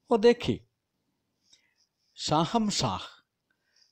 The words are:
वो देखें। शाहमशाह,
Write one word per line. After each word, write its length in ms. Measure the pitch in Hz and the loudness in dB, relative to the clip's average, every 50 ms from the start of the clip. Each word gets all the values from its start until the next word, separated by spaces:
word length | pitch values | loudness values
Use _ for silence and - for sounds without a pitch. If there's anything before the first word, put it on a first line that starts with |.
| _ - | _ -2
वो 60 | 247 | 0
देखें। 400 | 220 202 240 240 - - - 107 - - _ _ _ _ _ _ _ _ _ _ _ _ _ _ _ _ _ _ _ _ _ _ _ _ _ _ _ _ _ _ | 4 4 4 4 4 0 -4 -4 -4 -6 _ _ _ _ _ _ _ _ _ _ _ _ _ _ _ _ _ _ _ _ _ _ _ _ _ _ _ _ _ _
शाहमशाह, 840 | - - - 156 156 170 - - 233 220 208 - - - 117 92 - - - - - _ _ _ _ _ _ _ _ _ _ _ _ _ _ | -10 -4 -2 0 0 0 0 -2 -2 -2 -2 -2 -2 -2 -4 -4 -6 -10 -14 -20 -20 _ _ _ _ _ _ _ _ _ _ _ _ _ _